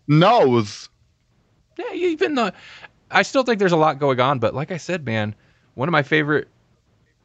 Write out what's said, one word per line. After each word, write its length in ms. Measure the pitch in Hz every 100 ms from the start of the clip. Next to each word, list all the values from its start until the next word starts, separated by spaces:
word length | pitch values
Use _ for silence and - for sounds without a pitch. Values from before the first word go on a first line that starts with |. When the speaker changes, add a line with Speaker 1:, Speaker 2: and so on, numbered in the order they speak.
| -
Speaker 1:
knows? 840 | 151 190 240 139 120 104 - - _ _ _ _ _ _ _ _ -
Speaker 2:
Yeah, 160 | 392
even 400 | 349 359 311 359 269
though 160 | 202 - - - - _ _
I 100 | -
still 220 | 196 277
think 160 | 247 208
there's 120 | 196
a 60 | 170
lot 220 | 156 135
going 200 | 143 127
on, 200 | 127 135
but 140 | 110 117
like 160 | 156
I 60 | 175
said, 280 | - 180 123
man, 280 | 110 107 - _ _ _ 117
one 120 | 147
of 40 |
my 100 | 151
favorite 440 | 131 156 147 147 - _ _ _ _ _ _ _